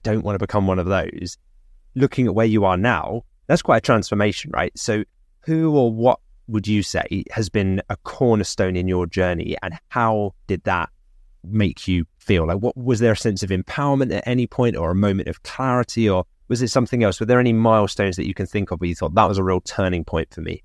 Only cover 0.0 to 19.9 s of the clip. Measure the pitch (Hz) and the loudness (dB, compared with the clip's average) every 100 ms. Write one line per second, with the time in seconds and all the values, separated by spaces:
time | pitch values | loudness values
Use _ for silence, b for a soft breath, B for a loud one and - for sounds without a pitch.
0 | 110 107 104 98 92 104 95 92 90 95 | -2 -2 -2 -4 -2 0 2 0 0 -2
1 | - - 87 - _ _ _ - _ 131 | -4 -8 -12 -14 _ _ _ -20 _ 0
2 | 135 - 120 98 113 107 98 90 113 98 | 0 2 0 2 2 4 2 2 2 0
3 | - 117 - _ - 160 - 113 - 117 | -2 -8 -10 _ -2 0 2 2 4 2
4 | - 101 104 - - - 90 - - 107 | 2 0 0 -2 -6 -4 -4 -4 -4 -2
5 | 98 _ _ _ - 160 160 147 120 110 | -4 _ _ _ -4 0 2 4 2 2
6 | 123 - _ - - 107 101 104 95 90 | 2 2 _ -20 -4 -2 2 0 0 -4
7 | - 95 - - 98 104 95 95 - 98 | -4 -4 -6 -6 -2 0 0 0 -4 -10
8 | - - 123 110 95 - 95 90 92 90 | -8 0 2 2 0 -2 -2 0 0 0
9 | 87 98 90 85 80 - 92 82 - 123 | 0 0 0 0 -4 -6 -8 -12 -6 0
10 | 113 107 104 - - 92 - 90 82 _ | 0 0 -2 -6 -6 -4 -2 -2 -4 _
11 | _ - - _ 90 107 95 - - 87 | _ -20 -20 _ -4 0 0 -2 -2 0
12 | 82 _ - 90 80 95 120 127 123 113 | -2 _ 0 2 2 -2 -2 -4 -2 2
13 | 117 104 113 95 95 92 - - 143 139 | 2 2 0 -2 -2 -4 -4 -4 0 0
14 | 127 90 - 123 117 - 120 - 82 92 | 0 -2 -2 -2 -2 0 0 0 0 2
15 | 104 95 - - - - 131 123 120 117 | 2 0 -2 -8 -10 -6 0 0 0 0
16 | 107 92 - _ - 120 123 135 113 120 | 2 2 -2 _ -4 -2 0 0 0 0
17 | 107 - 110 123 123 113 113 110 101 - | 0 0 2 2 4 4 4 4 2 0
18 | 98 87 90 92 92 104 98 85 87 85 | -2 -2 -4 -6 -4 -4 -4 -4 -4 -2
19 | 80 98 98 98 92 90 - - 95 | 0 2 2 2 0 0 -2 -2 -2